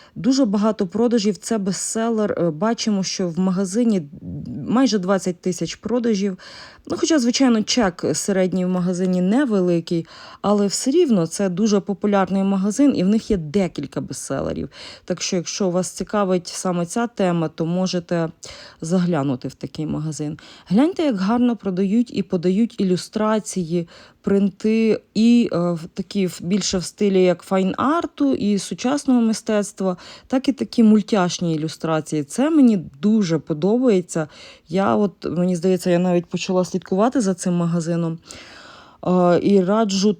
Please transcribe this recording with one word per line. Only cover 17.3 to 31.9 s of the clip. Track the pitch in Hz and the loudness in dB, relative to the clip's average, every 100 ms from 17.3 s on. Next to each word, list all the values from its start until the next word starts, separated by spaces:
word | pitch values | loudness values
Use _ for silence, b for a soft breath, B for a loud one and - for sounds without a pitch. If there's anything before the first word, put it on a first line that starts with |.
| 170 160 | 0 -2
то | - 160 | -4 -2
можете | 180 185 180 175 170 160 - - B B B | -2 -2 -2 -4 -2 -2 -6 -20 B B B
заглянути | 165 185 175 160 139 127 135 | -2 0 2 0 0 -2 -6
в | |
такий | - 139 - 156 | -10 -12 -8 -6
магазин. | 147 156 151 151 160 B B B | -6 -6 -6 -8 -10 B B B
Гляньте, | 196 311 381 | 2 2 2
як | 311 196 | -2 0
гарно | 190 240 247 226 | 0 2 2 0
продають | 196 180 196 226 240 - | -4 -2 0 0 0 -4
і | |
подають | 185 185 170 185 233 - | -4 -2 0 2 0 0
ілюстрації, | 190 180 - 214 214 220 208 185 160 170 170 B B B | 0 0 -2 -2 0 0 -2 -6 -4 -4 -4 B B B
принти | - 196 196 - 220 220 226 202 - | 0 2 2 0 0 2 2 0 -2
і, | 202 233 240 233 | 2 4 6 4
е, | 170 | 0
в | 175 170 165 | -2 -2 -6
такі | - 190 202 180 | -10 -6 -2 -2
в-, | - | -4
більше | 165 202 - 190 | -2 -2 0 -4
в | |
стилі | 165 - 208 190 | -4 -2 2 4
як | 180 175 | 4 2
файн-арту | - 190 190 - 262 330 330 - 277 | 0 0 0 0 0 0 -2 -2 0
і | 254 202 202 | 0 0 0
сучасного | - 185 247 285 - 247 | -2 -6 -2 -2 2 2
мистецтва, | 220 214 - 214 202 - 190 180 B B B | 2 -2 -2 -2 -2 -4 -4 -4 B B B
так | 262 262 | -2 -2
і | |
такі | 240 220 - | -2 -2 4
мультяшні | 220 214 - 214 180 - 170 | 6 6 4 0 0 -2 -2
ілюстрації. | 160 156 - 160 | -2 -4 -6 -4